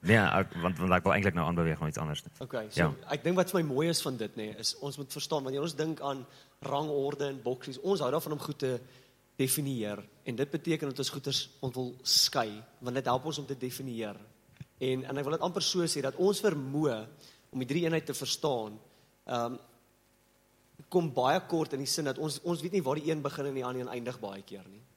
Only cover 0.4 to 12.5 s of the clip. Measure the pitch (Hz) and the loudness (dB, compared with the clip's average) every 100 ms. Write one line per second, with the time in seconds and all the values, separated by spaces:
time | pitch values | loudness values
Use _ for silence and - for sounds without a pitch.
0.4 | 95 87 87 80 90 90 92 98 101 85 | 2 0 0 2 4 4 6 4 4 2
1.4 | 78 85 82 73 78 - 78 76 - - | 2 2 2 2 -2 -2 -4 -4 -8 -14
2.4 | 127 127 107 - 151 - - 143 156 185 | -8 -6 -4 2 2 2 -6 -2 2 2
3.4 | 180 185 160 131 165 165 156 127 107 - | 4 2 2 2 2 2 0 -4 -4 -6
4.4 | 107 107 113 - 143 139 135 - - 156 | -8 -4 -6 -4 -6 -8 -10 -8 -2 -2
5.4 | 131 139 160 143 156 156 143 135 123 - | -2 -2 -4 -2 -2 -2 -4 -4 -8 -18
6.4 | - _ - 143 151 143 139 143 143 139 | -20 _ -4 -2 0 0 0 0 -2 -2
7.4 | 123 127 - 131 185 196 135 147 156 147 | -4 -4 -6 -6 0 2 2 0 0 -4
8.4 | - 147 135 123 - - - _ _ _ | -4 -2 -2 -2 -6 -20 -20 _ _ _
9.4 | 131 131 139 127 104 101 104 - - 117 | 2 2 0 -2 -4 -6 -10 -14 -8 -2
10.4 | 143 165 156 156 147 131 135 143 135 139 | -2 -2 0 0 0 -2 -4 -2 -2 -2
11.4 | - - 131 127 123 123 - - - 139 | -4 -6 -6 -4 -6 -6 4 6 6 4
12.4 | 113 | 0